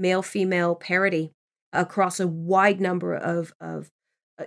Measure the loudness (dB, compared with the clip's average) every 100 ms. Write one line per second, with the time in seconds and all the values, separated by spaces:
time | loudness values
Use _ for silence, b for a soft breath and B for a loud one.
0 | 0 0 0 -2 0 2 2 0 -2 0
1 | 2 0 -4 -8 _ _ _ -2 -2 0
2 | 0 0 -2 -2 2 4 4 4 0 -2
3 | -2 -4 -2 -4 -4 -10 -12 -12 -12 _
4 | _ _ _ -16